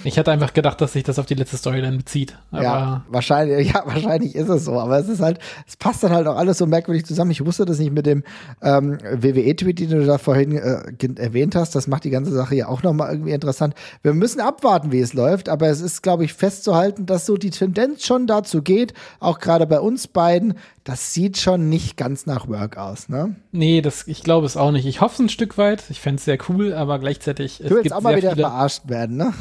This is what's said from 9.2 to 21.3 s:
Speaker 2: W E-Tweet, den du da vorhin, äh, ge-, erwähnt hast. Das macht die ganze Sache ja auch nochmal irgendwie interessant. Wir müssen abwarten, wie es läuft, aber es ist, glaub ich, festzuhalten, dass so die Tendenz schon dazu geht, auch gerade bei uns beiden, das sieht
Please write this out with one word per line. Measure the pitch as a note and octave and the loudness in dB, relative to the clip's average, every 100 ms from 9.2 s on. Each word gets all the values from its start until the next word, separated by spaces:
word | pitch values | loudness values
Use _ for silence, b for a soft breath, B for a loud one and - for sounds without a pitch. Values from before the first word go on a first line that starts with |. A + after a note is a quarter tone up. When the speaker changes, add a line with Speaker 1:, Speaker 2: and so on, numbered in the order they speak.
| C3 C3 | 2 4
Speaker 2:
W | |
E-Tweet, | A#2+ - F#3 F3 | 2 2 0 0
den | E3 | 0
du | D#3+ C#3+ | 2 4
da | C#3+ | 2
vorhin, | - C3+ C#3 D3 | 4 2 2 0
äh, | A2+ C3 - A#2+ | -2 -4 -6 -6
ge-, | B2+ B2+ | -4 -4
erwähnt | A#2 A#2+ D3+ | -2 0 2
hast. | F3 E3 C#3 | 0 0 -2
Das | C#3 | -2
macht | C3+ | -4
die | C#3+ | -2
ganze | C3 D3 | -2 -2
Sache | C3+ B2+ C3+ | -2 0 -2
ja | A2 | -2
auch | B2+ | -2
nochmal | F#3 D3+ D3+ | 0 0 -2
irgendwie | D3+ D#3 | -4 -4
interessant. | C#3+ D3 C3 D3 B B B | -2 -2 -2 -2 B B B
Wir | D3 | 0
müssen | D#3 A3 A#3+ | 2 0 0
abwarten, | A3+ D#4 B3+ F3+ D3 | -2 0 2 2 2
wie | B2+ | 0
es | A#2+ | 0
läuft, | B2+ B2+ F#3 - | 0 2 0 -2
aber | D3+ D#3 | 2 2
es | D3 | 2
ist, | E3 - | -2 -4
glaub | F#3 F3 | 0 0
ich, | D#3 | 0
festzuhalten, | - G3 G3 - E3 G3 G3+ F#3 | 0 -2 0 2 2 2 -2 -2
dass | F3+ G3+ | -2 0
so | G3+ | -2
die | G3+ | -2
Tendenz | - F#3+ F3+ C4 D4+ | -2 0 2 0 -2
schon | - B3+ A#3+ | 0 0 2
dazu | G#3+ G#3+ E3 | 0 0 -2
geht, | D3 G3 A#3+ B B B | 2 2 2 B B B
auch | D#3 D#3+ | -2 0
gerade | F3+ E3 D#3 | 2 2 4
bei | D#3 | 2
uns | G3+ B3+ - | 2 -2 -2
beiden, | F3+ E3+ F3 G#3+ - B B | 2 4 4 2 -2 B B
das | - C3 - | -10 -8 -6
sieht | E3 G3 | -2 -2